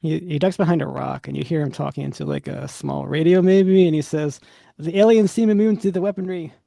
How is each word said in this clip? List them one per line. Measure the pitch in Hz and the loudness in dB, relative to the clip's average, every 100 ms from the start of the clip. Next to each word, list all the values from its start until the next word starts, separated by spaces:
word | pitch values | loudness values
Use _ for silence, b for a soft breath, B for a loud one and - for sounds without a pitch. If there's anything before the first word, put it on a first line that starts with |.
He, | 160 156 | -2 -4
he | 175 151 | -4 -2
ducks | 185 185 | -2 0
behind | 170 170 | 0 2
a | 143 | 0
rock, | 135 135 131 - | -6 -8 -8 -8
and | 139 | -8
you | |
hear | 147 160 | -4 -2
him | 147 | -4
talking | - 143 139 | -4 -8 -6
into, | 139 - | -10 -8
like, | 147 71 - | -6 -6 -6
a | 135 135 | -12 -12
small | - 143 139 - | -10 -8 -6 -4
radio | 147 160 180 | -2 4 4
maybe, | 185 190 190 190 180 | 6 4 6 4 4
and | |
he | 156 | 2
says, | 147 156 151 135 b b b _ | -2 -4 -4 -6 b b b _
The | 151 185 | -6 2
aliens | 214 226 202 | 4 6 4
seem | - 226 | 2 2
immune | 208 214 208 | 2 2 2
to | 202 | -2
the | 185 | -2
weaponry. | 190 196 185 180 160 - | -4 -4 -6 -8 -10 -14